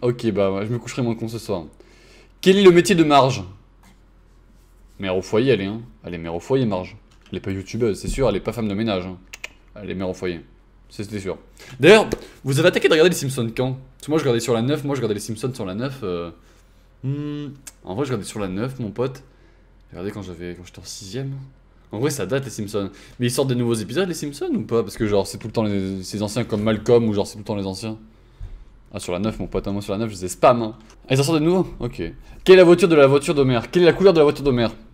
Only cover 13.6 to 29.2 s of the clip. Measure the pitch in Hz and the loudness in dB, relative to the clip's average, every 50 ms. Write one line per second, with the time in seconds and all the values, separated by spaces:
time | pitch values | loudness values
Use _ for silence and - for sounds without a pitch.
13.6 | 127 131 135 131 - - _ _ - - 147 160 147 139 120 117 117 - 123 113 | -4 -4 -4 -8 -12 -20 _ _ -8 -2 -2 0 0 2 0 0 0 0 0 0
14.6 | 113 127 147 147 135 139 139 131 117 113 - 104 98 - 110 104 - 131 131 - | 0 -2 -2 -4 -4 -4 -4 -4 -2 -4 -4 -4 -6 -10 -10 -6 -6 -8 -6 -6
15.6 | 113 92 92 104 120 139 135 135 120 95 87 85 85 85 82 - _ _ _ _ | -8 -8 -6 -6 -8 -8 -10 -8 -8 -6 -6 -6 -8 -10 -12 -18 _ _ _ _
16.6 | _ _ _ _ _ _ _ _ - 131 139 143 147 147 147 147 147 143 - - | _ _ _ _ _ _ _ _ -8 -8 -6 -6 -8 -10 -10 -10 -12 -14 -16 -18
17.6 | - - - _ _ - 90 104 143 135 127 110 90 - - 110 104 95 92 95 | -20 -20 -20 _ _ -12 -6 -6 -6 -4 -4 -8 -8 -10 -10 -8 -8 -6 -6 -6
18.6 | 110 135 131 - 123 101 95 - 120 139 135 - - - _ _ _ _ _ _ | -6 -8 -8 -10 -10 -10 -6 -6 -6 -6 -6 -12 -20 -20 _ _ _ _ _ _
19.6 | _ _ _ _ _ _ - 82 90 101 104 110 98 92 90 80 87 87 87 87 | _ _ _ _ _ _ -16 -12 -10 -10 -10 -10 -12 -14 -14 -12 -12 -12 -12 -14
20.6 | 90 90 _ - 90 - - - 101 95 92 127 135 135 135 135 135 - - _ | -16 -20 _ -20 -18 -18 -18 -16 -16 -14 -12 -10 -10 -10 -10 -12 -14 -18 -20 _
21.6 | _ _ _ _ _ _ - 104 123 147 151 - 98 92 123 139 135 123 - - | _ _ _ _ _ _ -10 -4 -4 -4 -4 -4 -6 -4 -4 -4 -6 -6 -10 -10
22.6 | 107 98 107 107 98 95 - - - - - _ 123 123 123 - 143 135 127 120 | -10 -6 -6 -6 -6 -6 -10 -14 -20 -20 -10 _ -4 -4 -2 -2 -2 -2 0 -2
23.6 | 123 117 117 110 107 92 123 156 190 185 165 160 - 147 139 - 359 381 311 208 | 0 -2 -2 -2 -4 -6 -4 -4 -4 -4 -4 -8 -8 -10 -8 -8 -6 -4 -4 -4
24.6 | 117 - 117 113 113 98 - - 117 107 101 101 95 - - 104 - 113 107 - | -4 -2 -2 -2 -2 -2 -4 -4 -4 0 0 0 0 -2 -6 -12 -12 -8 -4 -2
25.6 | 110 107 101 101 95 95 95 95 92 - - 104 107 104 - 127 117 - 113 104 | -2 -2 -2 -2 -4 -4 -6 -8 -10 -10 -6 -6 -6 -4 -4 -6 -6 -4 -4 -2
26.6 | 104 110 110 104 104 - 120 120 117 110 104 101 98 - - 104 104 - 110 101 | 0 0 -2 -2 2 4 4 4 4 2 0 -2 -2 -4 -6 -16 -8 -8 -6 -6
27.6 | 98 98 95 95 - 110 110 107 - - - - - _ _ _ - - - - | -4 -6 -8 -8 -8 -10 -10 -10 -16 -20 -20 -20 -20 _ _ _ -16 -16 -16 -18
28.6 | - - - - - - - 98 - - 90 87 | -20 -20 -20 -20 -20 -16 -14 -14 -8 -6 -6 -4